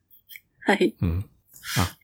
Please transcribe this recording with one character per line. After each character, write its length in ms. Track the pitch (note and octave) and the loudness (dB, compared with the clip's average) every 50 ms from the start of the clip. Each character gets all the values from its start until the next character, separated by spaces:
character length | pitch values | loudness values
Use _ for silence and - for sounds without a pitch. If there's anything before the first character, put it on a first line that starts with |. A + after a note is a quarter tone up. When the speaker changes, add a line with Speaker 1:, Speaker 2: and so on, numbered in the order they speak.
| _ _ - - _ - - - _ _ _ _ | _ _ -20 -20 _ -20 -20 -20 _ _ _ _
Speaker 1:
は 140 | - - D4+ | -2 0 2
い。 200 | - F#4 A#3 - - | 2 2 0 0 -2
Speaker 2:
う 40 | - | -2
ん。 240 | F2 E2 F2+ G#2 - _ _ _ _ - - - - - - | -2 -2 -2 -6 -8 _ _ _ _ -20 -18 -12 -4 0 0
あ、 200 | F2+ F2 - _ | 0 0 -2 _